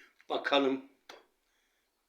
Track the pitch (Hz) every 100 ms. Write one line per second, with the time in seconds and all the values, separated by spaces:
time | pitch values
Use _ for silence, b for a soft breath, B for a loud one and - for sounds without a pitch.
0 | B B - 147 - 143 139 135 - _
1 | - - _ _ _ _ _ _ _ _